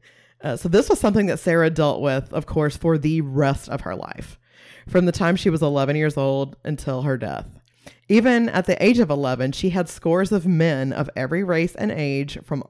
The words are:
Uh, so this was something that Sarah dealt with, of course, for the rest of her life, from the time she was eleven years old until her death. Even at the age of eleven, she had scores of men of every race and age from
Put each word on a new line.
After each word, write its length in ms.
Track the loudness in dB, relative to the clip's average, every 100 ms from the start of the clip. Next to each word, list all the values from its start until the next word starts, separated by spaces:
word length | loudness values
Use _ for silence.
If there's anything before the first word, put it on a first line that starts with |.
| _ _ _ _
Uh, 120 | -8 -6
so 140 | 0
this 180 | 2 4
was 120 | 2
something 260 | 2 2 0
that 140 | 0
Sarah 320 | 0 2 2
dealt 280 | 2 0 0
with, 320 | 0 -2 -4
of 140 | -6 -4
course, 320 | -2 -2 0
for 220 | 0 0
the 220 | 0 -2
rest 480 | -2 0 0 0 -4
of 120 | -8
her 140 | -8 -10
life, 420 | -10 -14 -16 -20 _ _ -20 -20 0
from 200 | 2 2
the 40 |
time 240 | 2 0 2
she 140 | 2
was 140 | 2
eleven 320 | 2 2 0 0
years 200 | 0 0
old 420 | 0 0 -4 -8
until 380 | -8 -6 -6 -4
her 160 | -2 -4
death. 300 | -4 -8 -12 -18 _ _ -20 -12 2
Even 380 | 4 6 4 2
at 160 | 0 0
the 140 | 2
age 180 | 4 4
of 100 | 2
eleven, 420 | 0 -2 -2 -2
she 200 | -2 -2
had 180 | -2 -4
scores 420 | -4 0 0 2
of 140 | 0 2
men 480 | 2 2 0 -2
of 160 | -4 -4 -6
every 260 | -4 -2
race 320 | 0 0 0 -2
and 160 | -4
age 460 | -2 -4 -4 -6 -8
from 200 | -8 -8 -6